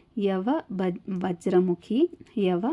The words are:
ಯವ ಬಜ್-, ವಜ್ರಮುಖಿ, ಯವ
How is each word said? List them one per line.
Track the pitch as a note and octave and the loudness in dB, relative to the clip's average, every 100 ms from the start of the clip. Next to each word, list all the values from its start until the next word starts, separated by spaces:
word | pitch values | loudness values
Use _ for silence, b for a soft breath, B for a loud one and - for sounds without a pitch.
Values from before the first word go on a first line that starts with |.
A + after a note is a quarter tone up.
| b - | b -2
ಯವ | G3 F#3+ G3+ D#4 - | 0 0 0 -2 -4
ಬಜ್-, | F#3+ F#3 F3+ - | -4 -2 -4 -6
ವಜ್ರಮುಖಿ, | F#3 F#3 F3 F#3+ F#3 F#3 F3 - A3 F4 - - A3+ | -4 -4 -2 2 4 4 0 -2 0 0 -2 -10 -2
ಯವ | F#3 F3 A3+ | 0 0 0